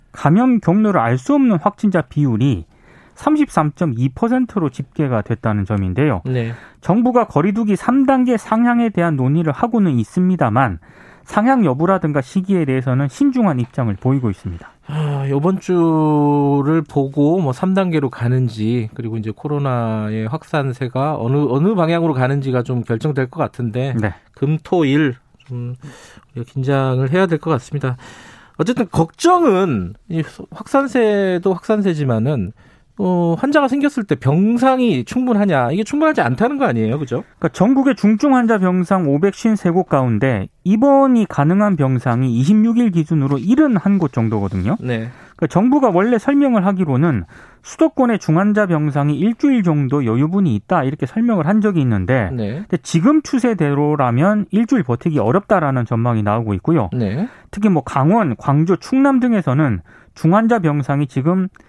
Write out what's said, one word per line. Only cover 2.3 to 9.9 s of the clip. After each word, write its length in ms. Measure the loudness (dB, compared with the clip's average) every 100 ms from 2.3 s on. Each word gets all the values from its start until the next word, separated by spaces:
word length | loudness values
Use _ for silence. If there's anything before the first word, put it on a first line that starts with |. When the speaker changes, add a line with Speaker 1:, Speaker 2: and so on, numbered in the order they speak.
| 0 0 -2 -6 _ _ -20 _
Speaker 1:
삼십삼점이 960 | -6 -2 0 0 0 -2 -2 -4 0 -2
퍼센트로 540 | -2 -2 0 -2 -2 -4
집계가 540 | -4 -10 -4 -2 -2
됐다는 420 | -2 -4 -2 -2
점인데요. 560 | -2 -2 -2 0 0 0 -4
Speaker 2:
네. 260 | -4 -4 -8 -16 _
Speaker 1:
정부가 440 | -2 0 2 2 0
거리 260 | 0 0
두기 240 | 0 0 -2
삼 280 | 0 2
단계 320 | 2 2 2 0
상향에 540 | -2 0 2 2 0
대한 260 | 0 0 0
논의를 360 | 0 0 0
하고는 460 | -2 -2 2 2